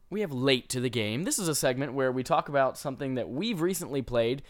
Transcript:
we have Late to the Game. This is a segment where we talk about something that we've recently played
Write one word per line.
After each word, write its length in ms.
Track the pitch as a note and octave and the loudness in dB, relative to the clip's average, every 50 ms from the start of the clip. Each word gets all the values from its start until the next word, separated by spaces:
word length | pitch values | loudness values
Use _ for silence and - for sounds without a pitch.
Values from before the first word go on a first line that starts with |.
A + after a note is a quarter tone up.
| - - | -14 -8
we 120 | F3 G#3+ | -4 -4
have 120 | G#3 E3 C#3 | -4 -2 -2
Late 340 | B2 C3 C#3 C3+ B2 - - | 0 4 4 4 4 2 -2
to 120 | - B2+ | -4 -2
the 80 | B2 C3 | -2 0
Game. 340 | A2 A#2+ G#2+ G#2 A2 C3 F3+ | 0 0 0 0 -2 -2 -2
This 160 | C4 D4 C4+ | -2 -2 0
is 80 | F#3 D#3+ | 0 0
a 80 | C#3+ | 0
segment 380 | - - C3+ B2+ B2+ C#3 C#3 B2 | 2 2 0 0 0 -2 -2 0
where 180 | C#3 C3 C3 | 0 0 2
we 100 | B2+ C3 | 0 0
talk 280 | C3 - E3 D3 - - | 0 2 2 2 2 2
about 280 | C#3+ C#3 C3+ C3 - - | 2 2 2 2 0 -2
something 380 | - D3+ C3+ A#2+ C#3+ C3+ C3 | -6 -8 -6 -4 -4 -2 -2
that 140 | B2+ G#2+ E2 | -2 -2 -2
we've 320 | A#2+ C#3 G3+ A#3 A3+ D#3+ | -4 -2 -2 -2 0 0
recently 400 | D#3+ F#3 F#3+ F3 F3 A#2 C3+ C#3 | 0 0 0 -2 -4 -4 -4 -4
played 420 | A#2+ - A#2+ A#2 A2+ A#2 B2+ C#3+ - - | -2 0 2 2 2 2 0 -2 -6 -12